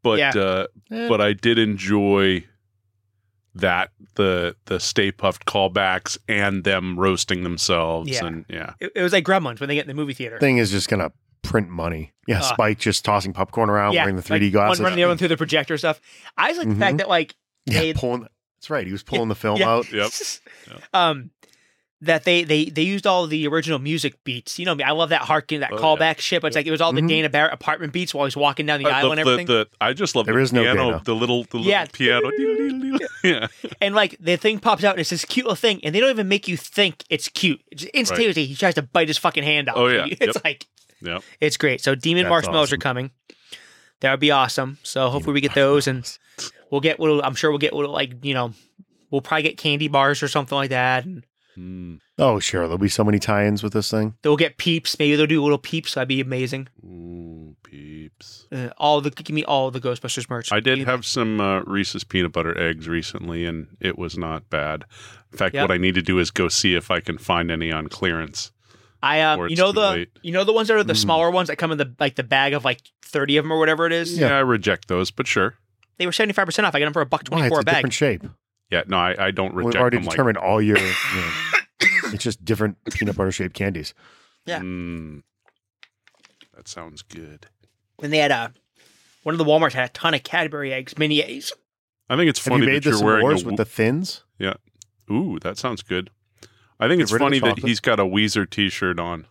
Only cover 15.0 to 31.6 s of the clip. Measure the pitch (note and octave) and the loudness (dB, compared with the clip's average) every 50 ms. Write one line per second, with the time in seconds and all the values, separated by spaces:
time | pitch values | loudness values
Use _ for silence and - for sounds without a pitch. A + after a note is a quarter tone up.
15 | F3 F3 F3 D3+ F3+ E3 E3 C#3 D#3 - D3+ D#3 C3+ - D#3+ C#3+ F3 D#3+ D#3 - | 2 2 2 2 0 0 0 0 -2 0 0 0 0 -2 -4 -2 -2 -2 -4 -4
16 | _ - - - - - - - F3 C#4 E4+ F4 - G#3+ G#3 G3+ G3+ G3 D3 D#3+ | _ -20 -20 -20 -20 -8 -2 0 0 0 0 -2 -2 -2 0 2 2 2 2 0
17 | F#3+ G#3+ F3+ E3 D#3+ - - _ _ _ _ _ - - - D#3 D#3+ D#3+ D#3 - | 0 2 2 0 0 -2 -8 _ _ _ _ _ -4 0 0 2 2 0 0 -2
18 | C3 B2 A#2+ B2 A2 - _ _ _ _ _ _ - - D#3 C3+ F#2+ F#2 G2 G2 | -2 -2 -2 -4 -6 -10 _ _ _ _ _ _ -10 -6 -4 -4 -4 -4 -8 -8
19 | - - C3+ B2 A#2 A2 G#2 - - A2 G#2 G#2+ A2+ A2+ A2+ A#2+ A2+ - A2+ G#2 | -8 -4 -2 -2 0 -2 -2 -2 0 0 2 2 2 2 2 2 0 -2 -2 -2
20 | G2+ A2+ - - - - - - _ - - - - - - - - - - F#3+ | -2 -2 -2 -6 -8 -8 -10 -12 _ -20 -20 -20 -20 -20 -20 -20 -8 -2 0 2
21 | F3 E3 D3+ C3+ B2+ - _ _ _ - _ _ _ _ _ _ _ _ _ - | 2 2 0 -2 -8 -16 _ _ _ -20 _ _ _ _ _ _ _ _ _ -6
22 | D3+ E3 E3 D#3 - F3+ F3 F3 E3+ D#3 D#3 D3+ D#3 E3 D3+ D#3 D#3+ F#3 G3+ G3 | -2 0 0 2 2 2 2 2 2 2 2 2 2 0 0 -2 0 0 0 0
23 | - G3+ F#3 F3+ F3 D#3 D#3 D#3+ D3+ D3 D3+ E3 D3+ D#3+ D#3 C3 C3 D3 E3 D#3 | 0 2 2 2 0 0 -2 -2 -2 0 -2 -2 -2 -2 -4 -4 -2 -4 -4 -2
24 | C#3+ C#3 - _ - C#3+ B2 B2 - - - - F3 F#3 E3 C#3 C3+ C3+ D3+ D#3+ | -4 -6 -6 _ -10 -10 -10 -10 -10 -12 -10 -6 -4 -4 -2 0 0 0 2 2
25 | E3 D3+ E3 C#3+ B2+ A#2+ D#3 D#3 - - D#3 D3 C#3 - G#2 G#2+ C3+ D#3+ D#3 C#3+ | 2 2 0 0 2 2 0 0 0 -2 -4 -4 -4 -4 -2 0 2 2 4 4
26 | D#3+ D#3+ D#3 - - - F#3 E3+ D#3+ D3+ A#2+ D#3 D3 D#3+ D#3+ D#3 E3 E3 D3 C#3 | 2 0 0 -2 -2 -2 -2 0 -2 -2 -2 -2 -2 -2 0 0 0 0 2 2
27 | D#3 E3 D#3 D#3 D#3 D3+ C3 D3 D3+ D#3+ - - - - D#3 - E3 D3 C3+ F3 | 2 2 2 2 0 2 2 2 2 2 0 -4 -4 -4 -4 -4 -4 -6 -6 -6
28 | F3+ - - C#3 C#3 C#3 B2+ C#3+ C#3+ C#3+ C3+ - D3+ D3 D3+ C#3+ C#3 C#3+ C3 C3+ | -6 -4 -2 -2 -2 0 0 2 2 2 2 0 -2 0 0 2 2 2 2 4
29 | C#3 C3 D#3 D#3 D#3 C3 B2 A#2+ F3 B2+ A#2+ A2 G#2+ - _ - G#2+ A#2 C3 E3 | 2 2 2 2 2 2 2 2 2 2 2 2 2 0 _ -2 0 0 0 0
30 | G3+ - - B2 G#2+ G2+ A2 B2+ C3+ B2 B2 B2 A#2 A#2+ B2+ - C3 A#2+ A2+ A2 | -2 0 0 0 2 2 4 2 4 4 4 4 4 4 4 2 2 0 0 -2
31 | - A#2+ A2+ A2 A#2+ A#2+ B2 B2 A#2 - - A#2+ | -2 -2 -2 0 0 0 0 0 -2 -4 -4 -2